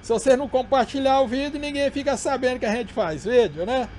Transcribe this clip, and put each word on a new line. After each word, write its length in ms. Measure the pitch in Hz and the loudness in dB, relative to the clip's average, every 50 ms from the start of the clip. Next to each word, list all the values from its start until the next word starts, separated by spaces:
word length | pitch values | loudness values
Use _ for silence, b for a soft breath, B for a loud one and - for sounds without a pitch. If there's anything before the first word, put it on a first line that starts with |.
Se 120 | - - 226 | -2 -2 -2
você 220 | 220 226 269 254 | 0 4 4 4
não 120 | 254 285 | 4 2
compartilhar 720 | 233 - 254 254 - 269 262 226 - - 277 269 269 269 269 | -2 -2 -2 0 2 2 2 2 0 -2 0 2 4 4 4
o 60 | 269 | 2
vídeo, 320 | 220 247 269 277 294 294 285 | 2 0 -2 -2 -4 -4 -6
ninguém 300 | 294 285 285 277 285 269 | -6 -4 -2 0 -2 0
fica 240 | - 285 269 285 262 | -2 -2 -2 -2 -2
sabendo 440 | - - 320 269 254 262 254 254 - | 0 0 -2 -2 0 0 -2 0 0
que 60 | - | -2
a 100 | 220 208 | -2 -2
gente 180 | 247 240 185 - | -2 -4 -4 -2
faz 320 | 240 202 165 160 143 - | -2 -2 -2 -2 -4 -2
vídeo, 400 | 202 247 247 233 175 143 151 175 | 2 4 4 4 4 0 -6 -4
né? 240 | 208 254 262 240 190 - | -2 -2 -2 -2 -4 -10